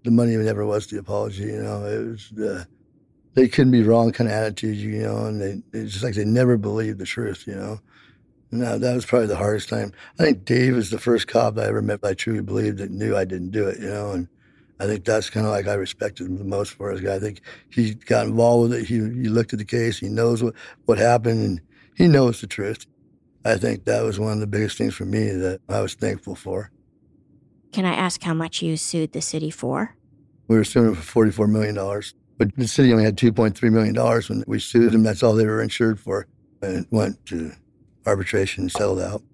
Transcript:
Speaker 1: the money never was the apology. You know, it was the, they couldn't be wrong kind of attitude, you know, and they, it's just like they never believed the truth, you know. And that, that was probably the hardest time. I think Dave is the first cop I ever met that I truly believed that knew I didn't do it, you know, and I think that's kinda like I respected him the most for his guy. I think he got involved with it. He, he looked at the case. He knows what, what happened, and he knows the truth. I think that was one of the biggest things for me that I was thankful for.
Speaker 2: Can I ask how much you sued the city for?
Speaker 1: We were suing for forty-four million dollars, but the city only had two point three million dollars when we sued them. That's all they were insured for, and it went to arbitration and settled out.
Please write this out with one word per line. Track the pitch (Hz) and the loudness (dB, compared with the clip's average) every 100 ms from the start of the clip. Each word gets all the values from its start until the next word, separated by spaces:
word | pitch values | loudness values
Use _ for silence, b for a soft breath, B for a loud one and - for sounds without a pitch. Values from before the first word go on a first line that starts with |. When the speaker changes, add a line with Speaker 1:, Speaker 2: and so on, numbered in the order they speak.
Speaker 1:
the | 120 | 4
money | 117 120 113 | 4 4 2
never | 107 104 | 0 0
was | 104 104 - | 0 -2 -4
the | 104 | -12
apology. | 95 101 107 98 | -6 -6 -4 -6
You | 104 107 | -8 -8
know, | 107 104 104 | -8 -6 -6
it | 110 113 | -6 -6
was | 110 - | -10 -14
the, | 110 107 92 85 _ _ _ _ _ _ | -8 -6 -6 -12 _ _ _ _ _ _
they | - 127 | 4 4
couldn't | - 127 | 6 6
be | 123 | 6
wrong | 107 117 117 | 6 6 4
kind | - 117 | 2 0
of | 107 | 0
attitude, | 110 98 110 104 | -2 -4 -6 -4
you | 107 107 | -4 -4
know, | 107 110 110 | -4 -4 -4
and | 107 | -4
they, | 98 101 - | -6 -8 -10
it's | 110 107 | -10 -8
just | 98 | -6
like | 123 | -4
they | 104 | -2
never | 104 117 123 120 | 2 4 4 2
believed | 101 107 110 98 | 0 -4 -4 -6
the | |
truth, | 92 - 113 92 - | -8 -6 -8 -8 -10
you | 98 | -10
know. | 98 92 b b b b _ _ _ | -10 -12 b b b b _ _ _
And | 117 | -4
that, | 120 110 | -4 -2
that | 123 | -2
was | 123 | -2
probably | 113 123 110 | 0 0 2
the | 95 | 0
hardest | 104 107 - | 0 -2 -4
time. | 113 101 B B - | -6 -6 B B 0
I | |
think | 160 104 | 2 2
Dave | - 123 127 123 | 0 2 2 2
is | 92 | -2
the | 107 | -4
first | 120 117 - | 0 0 2
cop | 117 117 107 | 2 2 0
I | |
ever | 107 107 | -2 -2
met | 107 104 | -2 -2
that | 101 | -4
I | |
truly | 95 - 110 | -4 -4 -4
believed | 98 101 107 101 | -2 -2 -2 -4
that | 98 | -8
knew | 98 107 101 | -6 -2 -2
I | |
didn't | 95 92 90 | -2 -6 -6
do | 107 98 | -2 -2
it, | - | -4
you | 101 | -8
know, | 104 104 | -6 -6
and | 92 87 _ b b b _ | -6 -8 _ b b b _
I | 98 | -4
think | 104 | -2
that's | 92 110 - | 0 0 0
kinda | 107 107 | -2 0
like | 104 98 | -2 -2
I | |
respected | 101 92 - 104 - 90 | -4 -4 -6 -8 -6 -8
him | 92 | -6
the | |
most | 98 98 101 | -4 -4 -6
for | - 98 | -8 -8
his | 98 | -4
guy. | 95 95 | -4 -4
I | |
think | 104 101 B B B | -6 -10 B B B
he | - 110 | -2 0
got | 107 - 117 110 | -2 0 0 2
involved | 110 117 120 117 | 2 4 6 4
with | 120 | 0
it. | 113 | -2
He, | 117 | -2
he | 110 120 117 | -2 -2 0
looked | 113 113 | 0 0
at | 107 | -4
the | |
case. | 104 120 117 107 | -4 -2 -2 -4
He | 104 | -6
knows | 110 117 113 | 0 0 2
what, | 117 B B B - | -2 B B B 0
what | 107 | 4
happened, | 113 120 113 113 | 4 4 2 0
and | 107 87 _ b b - | 0 -4 _ b b 4
he | 180 | 6
knows | 143 127 113 | 8 4 0
the | 104 | -10
truth. | - 101 - - _ _ _ _ _ | -6 -6 -8 -14 _ _ _ _ _
I | 107 110 | 0 0
think | 117 107 - | 0 -2 0
that | 110 | 0
was | 113 101 | 0 -2
one | 107 | -2
of | 107 | -2
the | 107 | -2
biggest | 104 107 - | -2 -2 -2
things | 113 | -4
for | - | -2
me | 95 107 107 | -4 -2 0
that | 95 92 95 - | -2 -4 -4 -4
I | 104 | -4
was | 101 | -4
thankful | - 98 92 - 92 | -4 -4 -4 -10 -12
for. | 92 95 104 _ _ _ _ _ _ _ _ _ _ | -8 -8 -8 _ _ _ _ _ _ _ _ _ _
Speaker 2:
Can | - | -4
I | 185 | -2
ask | - 180 - | 0 -2 -4
how | 175 | -4
much | 160 165 - | -4 -4 -4
you | 165 160 | -4 -4
sued | - 170 156 | -4 -4 -4
the | 160 | -6
city | 156 160 156 | -6 -6 -6
for? | - 127 135 220 _ _ _ _ _ - | -6 -6 -4 -6 _ _ _ _ _ 2
Speaker 1:
We | 113 | 2
were | |
suing | 104 123 113 | 4 4 4
for | 87 | 2
forty-four | - 120 110 107 104 | -2 2 4 4 2
million | 107 107 | 2 0
dollars, | 104 98 101 - _ _ - | -4 -6 -6 -10 _ _ -2
but | 107 131 | -2 0
the | 117 | -2
city | - 131 | 4 6
only | 113 | 6
had | 110 101 | 4 4
two | 120 | 2
point | 110 110 - | 4 0 2
three | 117 | 2
million | 110 107 | 4 4
dollars | 104 120 117 110 | 2 2 2 0
when | 107 107 | -6 -4
we | 107 | -6
sued | - 120 117 | 2 4 6
them. | 110 | 6
That's | 110 104 | 4 4
all | 120 | 4
they | 110 107 | 4 2
were | 110 | 0
insured | 113 - 113 104 | -4 0 0 0
for, | - 98 95 _ _ _ | -4 -4 -6 _ _ _
and | 98 90 | -6 -6
it | 85 | -2
went | 110 98 - - | 0 0 -4 -8
to | 85 80 - _ _ _ _ - | -8 -8 -12 _ _ _ _ -2
arbitration | 101 90 101 98 - | 0 0 -2 -2 -4
and | 92 | -6
settled | - 104 95 | -2 -2 0
out. | 90 104 _ | -4 -8 _